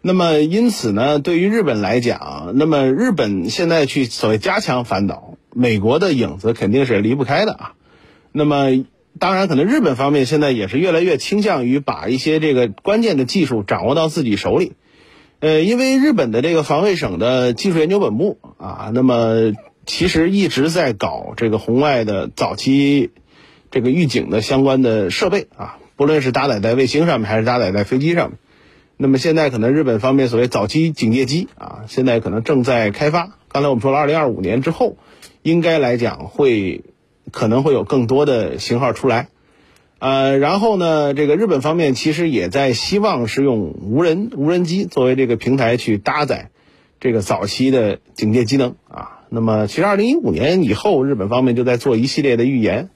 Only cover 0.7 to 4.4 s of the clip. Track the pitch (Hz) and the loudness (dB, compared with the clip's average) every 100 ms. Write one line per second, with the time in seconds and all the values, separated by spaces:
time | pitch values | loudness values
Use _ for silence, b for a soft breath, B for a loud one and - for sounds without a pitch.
0.7 | 202 110 101 131 147 143 170 190 226 175 | 0 -2 0 2 0 0 0 2 2 0
1.7 | 110 98 117 120 - 73 71 82 120 156 | 0 0 0 0 -4 -8 -12 -4 0 2
2.7 | 147 131 135 254 170 110 98 87 113 170 | 2 2 0 0 0 -2 -2 -4 -4 0
3.7 | 165 139 143 123 - 110 110 | 0 0 -2 -4 -2 -2 0